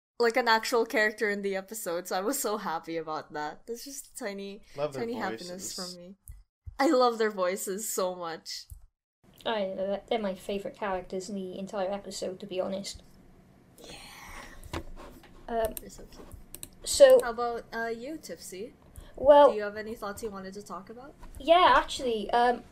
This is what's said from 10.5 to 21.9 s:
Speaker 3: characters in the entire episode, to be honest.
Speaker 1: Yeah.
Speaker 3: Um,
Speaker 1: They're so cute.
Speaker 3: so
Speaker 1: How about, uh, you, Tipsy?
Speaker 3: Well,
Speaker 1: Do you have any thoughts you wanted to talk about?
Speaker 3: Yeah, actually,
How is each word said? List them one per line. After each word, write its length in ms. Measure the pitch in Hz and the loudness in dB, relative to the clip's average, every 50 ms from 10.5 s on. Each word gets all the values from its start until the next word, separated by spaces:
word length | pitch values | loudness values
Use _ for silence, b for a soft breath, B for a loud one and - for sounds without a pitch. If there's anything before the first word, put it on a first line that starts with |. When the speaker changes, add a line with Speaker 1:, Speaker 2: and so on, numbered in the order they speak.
| 208 196 196 185 - - | -6 -6 -6 -8 -8 -6
Speaker 3:
characters 500 | 220 202 190 185 180 - - 190 185 - | -4 -4 -4 -4 -6 -6 -8 -8 -6 -6
in 60 | 208 | -8
the 200 | 196 190 185 180 - | -8 -8 -8 -8 -8
entire 320 | 196 185 - 208 190 185 | -10 -6 -4 -4 -2 -2
episode, 480 | 202 202 202 190 196 - - 196 185 185 | -4 -6 -8 -10 -10 -6 -6 -6 -8 -8
to 60 | - | -10
be 140 | 196 180 185 | -8 -4 -4
honest. 420 | 180 196 196 196 196 - - - - - - - - - - - - - - _ _ _ - - | -4 -4 -4 -6 -8 -10 -12 -14 -18 -20 -20 -20 -20 -20 -20 -20 -20 -20 -20 _ _ _ -20 -20
Speaker 1:
Yeah. 160 | B B B B B B B B B B B B B B B B B - - - - - - - - - - - - - - - - - | B B B B B B B B B B B B B B B B B -10 -10 -8 -8 -10 -14 -14 -16 -16 -18 -20 -20 -20 -20 -20 -12 -6
Speaker 3:
Um, 260 | 240 226 220 220 220 - | -2 0 0 -2 -2 -6
Speaker 1:
They're 100 | - 190 | -12 -12
so 120 | - - - - | -16 -18 -18 -18
cute. 160 | - - - - - - - - - - - - - - - | -18 -20 -18 -18 -18 -20 -20 -20 -18 -18 -18 -18 -18 -12 -6
Speaker 3:
so 360 | - - - - 262 262 247 - | -4 8 10 10 10 10 6 4
Speaker 1:
How 80 | 240 | 0
about, 340 | 226 226 240 240 233 226 - - - | -6 -4 -6 -6 -6 -8 -12 -10 -8
uh, 140 | 226 226 233 | -6 -6 -6
you, 280 | 233 226 233 269 330 311 | -8 -8 -10 -12 -12 -14
Tipsy? 540 | - - 175 160 - - 190 180 202 277 - _ _ - B B B B B | -14 -16 -16 -14 -14 -16 -12 -12 -12 -14 -14 _ _ -20 B B B B B
Speaker 3:
Well, 340 | - 254 269 294 285 294 262 | 0 8 10 10 12 12 10
Speaker 1:
Do 60 | 220 | 8
you 60 | 214 208 | 4 -4
have 140 | 208 208 | -6 -6
any 180 | 214 214 220 226 | -8 -10 -10 -10
thoughts 280 | 240 - 202 202 202 233 | -8 -8 -8 -8 -8 -8
you 80 | 220 | -10
wanted 240 | 196 196 190 190 190 | -10 -10 -12 -12 -12
to 80 | 208 202 | -14 -12
talk 280 | - 185 175 196 - | -12 -12 -12 -12 -14
about? 240 | 226 240 254 294 - - - - - - | -18 -18 -18 -20 -18 -18 -18 -16 -16 -8
Speaker 3:
Yeah, 360 | 269 277 330 349 359 294 247 | 6 8 8 10 10 8 8
actually, 540 | 285 311 - | 6 4 2